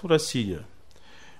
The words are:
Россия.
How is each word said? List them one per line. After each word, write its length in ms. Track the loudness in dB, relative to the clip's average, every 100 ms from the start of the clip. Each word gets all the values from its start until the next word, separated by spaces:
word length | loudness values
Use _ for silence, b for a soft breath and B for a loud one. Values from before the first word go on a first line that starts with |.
Россия. 640 | 4 6 6 2 2 0 -6 -14 -16 b b b b